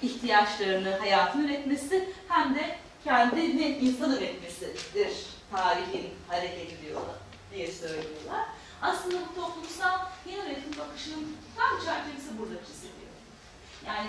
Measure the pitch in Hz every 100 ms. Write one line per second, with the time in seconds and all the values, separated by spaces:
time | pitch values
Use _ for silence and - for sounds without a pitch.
0 | 247 - 240 208 208 - 196 190 190 196
1 | 202 196 226 269 294 285 269 285 - 381
2 | 381 - - 349 269 269 - - - -
3 | 302 254 247 320 330 262 294 262 254 254
4 | 269 262 185 - - - - - - -
5 | 196 - - - - 190 175 180 185 185
6 | - - - 175 180 - - 156 151 -
7 | - - - - - 202 165 - 165 156
8 | 156 - - 392 440 - - - - 370
9 | 359 359 349 359 349 330 320 - 370 370
10 | - - 349 392 359 277 311 294 294 285
11 | 302 311 302 - - 440 453 392 320 -
12 | 294 269 - 214 208 175 - - - -
13 | - - - - - - - - - 214